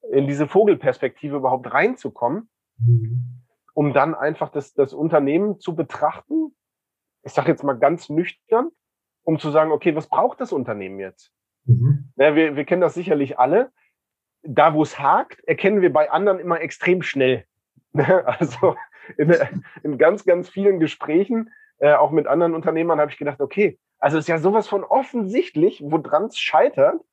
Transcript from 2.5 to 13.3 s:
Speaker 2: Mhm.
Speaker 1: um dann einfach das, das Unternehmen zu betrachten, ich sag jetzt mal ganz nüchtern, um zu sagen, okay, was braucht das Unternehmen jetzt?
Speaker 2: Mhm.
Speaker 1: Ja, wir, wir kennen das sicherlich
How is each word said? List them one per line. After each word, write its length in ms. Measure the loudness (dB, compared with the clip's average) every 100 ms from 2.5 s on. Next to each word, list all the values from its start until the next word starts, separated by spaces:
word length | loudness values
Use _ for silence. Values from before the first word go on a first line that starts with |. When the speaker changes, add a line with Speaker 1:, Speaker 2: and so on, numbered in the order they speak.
| _ _ _
Speaker 2:
Mhm. 640 | 2 2 0 -6 -8 -14 _ _ _
Speaker 1:
um 180 | -2 0
dann 220 | 2 0
einfach 340 | 0 -4 -4 -6
das, 240 | -8 -8
das 220 | -2 -2
Unternehmen 680 | 0 0 0 2 0 0 -4
zu 140 | -8 -6
betrachten, 800 | -8 -4 -4 -4 _ -4 -4 _ _ _ _ _ _ _
ich 100 | -8
sag 140 | -4 -2
jetzt 140 | -2
mal 100 | -2
ganz 340 | 0 0 0 -4
nüchtern, 600 | -4 -4 -10 _ -2 -2 _ _ _ _ _
um 140 | -4 -4
zu 120 | 0
sagen, 220 | 2 2
okay, 220 | 0 0
was 140 | -2 -2
braucht 320 | 0 0 -2
das 140 | -6
Unternehmen 440 | -6 -6 -8 -10 -10
jetzt? 340 | -14 _ _ _ _ _ 0
Speaker 2:
Mhm. 460 | 0 2 0 -4 2
Speaker 1:
Ja, 180 | 4
wir, 220 | 4 2 0
wir 80 |
kennen 160 | -2 0
das 140 | 0
sicherlich 440 | -2 -2 0 0